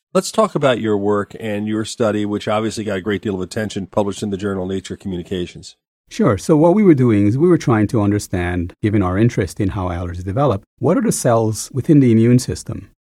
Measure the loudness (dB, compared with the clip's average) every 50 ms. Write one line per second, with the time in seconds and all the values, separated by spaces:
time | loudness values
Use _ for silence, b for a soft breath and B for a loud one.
0 | _ _ -4 -4 -2 -2 0 0 0 0 0 0 0 0 0 0 0 -2 -2 0
1 | 0 0 0 -2 -2 -6 -10 -12 -8 -8 -6 -6 -4 -4 -4 -4 -4 -6 -4 -2
2 | 0 0 0 0 -2 -4 -4 -4 -4 -2 -2 -2 -2 -4 -4 -6 -6 -4 -4 -4
3 | -4 -4 -4 -2 -2 -4 -4 -4 -6 -6 -6 -6 -6 -6 -6 -8 -8 -4 -2 -2
4 | -2 -2 -2 -6 -6 -6 -4 -4 -4 -4 -4 -4 -4 -4 -4 -6 -6 -8 -12 -10
5 | -8 -8 -8 -8 -8 -6 -6 -6 -6 -6 -10 -16 -20 -20 -20 _ _ _ _ _
6 | _ -10 -4 0 2 2 2 0 2 2 2 4 6 4 4 6 6 6 6 6
7 | 6 4 4 4 4 2 2 2 4 4 4 2 2 2 2 2 2 2 2 0
8 | 2 2 0 0 -2 -4 -4 -2 -2 -2 -2 -4 -4 -6 -6 _ -2 0 0 0
9 | 0 0 2 2 2 2 2 0 -4 -4 -2 -4 -4 -2 -2 -4 -4 -4 -4 -6
10 | -6 -8 -8 -8 -8 -6 -2 0 0 0 0 -2 -6 _ _ -4 0 0 0 2
11 | 0 -2 -2 0 0 2 2 2 2 0 -2 -4 -8 -8 -8 -4 0 4 4 6
12 | 6 6 6 6 6 6 4 4 2 0 -8 -8 -8 -10 -12 -12 -12 -18 _ _